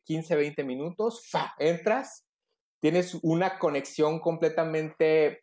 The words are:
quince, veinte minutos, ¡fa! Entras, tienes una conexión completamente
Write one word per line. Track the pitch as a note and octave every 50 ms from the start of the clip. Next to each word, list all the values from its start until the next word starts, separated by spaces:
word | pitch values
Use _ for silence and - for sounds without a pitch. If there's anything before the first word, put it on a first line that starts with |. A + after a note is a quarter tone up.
| _
quince, | - D#3 D#3+ D#3+ D#3+ E3+
veinte | D3 D3 D3+ D3+ - C#3+
minutos, | C3 B2+ C3+ D3 F3 F3 - G#3+ A#3 A3+ - -
¡fa! | - - - - - -
Entras, | - C#3+ D#3+ E3+ E3+ - G#3+ A3 C4+ C4+ - - - _ _ _ _ _ _ _ _ _ _ _ _ -
tienes | D#3 E3 F3+ F3 F3 - E3 -
una | D#3+ E3 E3 F#3 F#3 F#3
conexión | - - D#3 D3 C#3 C#3 - - - D3+ D3+ E3 D#3+
completamente | - E3+ E3 D#3+ E3 D#3 D#3 E3+ E3 D#3+ D#3 D#3 D#3 D#3 - - E3 D#3 D#3 D#3+ D3+ D3+ D#3 -